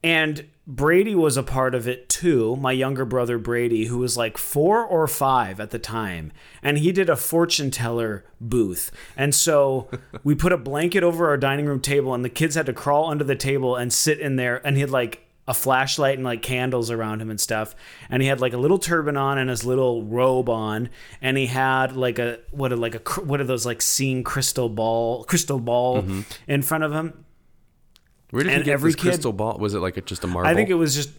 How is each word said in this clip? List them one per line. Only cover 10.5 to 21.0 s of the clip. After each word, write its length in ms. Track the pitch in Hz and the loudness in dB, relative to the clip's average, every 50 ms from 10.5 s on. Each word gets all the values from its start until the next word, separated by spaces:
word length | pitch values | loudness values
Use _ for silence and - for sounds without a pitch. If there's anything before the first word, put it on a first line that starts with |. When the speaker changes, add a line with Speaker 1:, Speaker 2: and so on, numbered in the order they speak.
| 180 | 2
Speaker 1:
a 40 | |
blanket 460 | 151 117 135 139 143 165 175 170 196 170 | 2 0 -4 -4 0 0 2 2 4 2
over 240 | 175 165 165 170 | 2 2 4 2
our 100 | 156 143 | 2 2
dining 280 | 135 135 139 135 143 147 | 2 2 0 0 0 0
room 160 | 147 143 131 | 0 -2 -2
table, 320 | 135 139 143 143 139 131 127 | 0 2 2 2 2 2 -2
and 100 | 123 123 | -2 -4
the 60 | 123 | -4
kids 260 | - - 156 160 147 | -2 -2 -2 0 0
had 120 | 165 151 | -2 -2
to 60 | 131 117 | -2 -4
crawl 360 | - - 143 143 147 160 165 | -4 0 2 2 2 2 2
under 140 | 147 147 147 | 0 -2 0
the 100 | 131 135 | -2 -2
table 400 | 131 - 135 139 139 135 127 123 | -2 0 0 0 0 2 0 0
and 160 | 123 123 123 | 0 -2 -2
sit 280 | - - - 156 151 143 | 0 0 2 0 0 0
in 160 | 151 143 135 | 0 -2 0
there, 280 | 131 127 123 120 127 - | 0 0 0 -2 -2 -2
and 120 | 147 139 | 0 0
he 40 | 139 | 0
had, 100 | 143 135 | 0 2
like, 340 | 131 131 120 117 - - _ _ _ _ _ | 0 0 0 0 -6 -14 _ _ _ _ _
a 60 | - 123 | -4 -4
flashlight 600 | - - 131 131 127 135 135 - - 147 135 135 | -2 2 2 2 2 2 0 0 0 2 0 0
and, 80 | 131 131 | 0 -2
like, 200 | 123 120 113 - | -4 -4 -4 -4
candles 480 | 127 131 123 127 127 127 123 117 110 | -4 -2 -2 0 0 0 0 -2 -2
around 280 | 117 113 113 107 110 107 | -2 -4 -4 -4 -4 -6
him 100 | 110 110 | -6 -8
and 100 | 110 101 | -4 -6
stuff, 340 | - - 113 110 110 - - - - - - - - - | -4 -2 -2 -4 -4 -6 -10 -20 -20 -20 -20 -20 -10 -2
and 120 | - 127 | 0 2
he 80 | 135 135 | 2 2
had, 100 | 135 123 | 2 2
like, 140 | 127 127 120 | 0 0 0
a 40 | |
little 200 | 123 131 151 190 190 | 0 2 2 2 2
turban 380 | - 165 170 165 151 147 143 | 2 0 0 0 0 0 0
on 200 | 139 139 135 139 135 | 0 0 0 2 0
and 100 | 131 127 | 0 0
his 160 | 123 107 117 | -2 -2 -2
little 400 | 123 127 135 131 123 120 117 107 | 0 2 2 2 2 2 0 -4
robe 420 | 104 113 123 127 131 131 127 123 | -4 0 2 4 4 4 2 2
on, 420 | 120 117 113 110 107 107 110 123 117 - - | 0 0 0 0 -2 -2 -2 -4 -6 -8 -14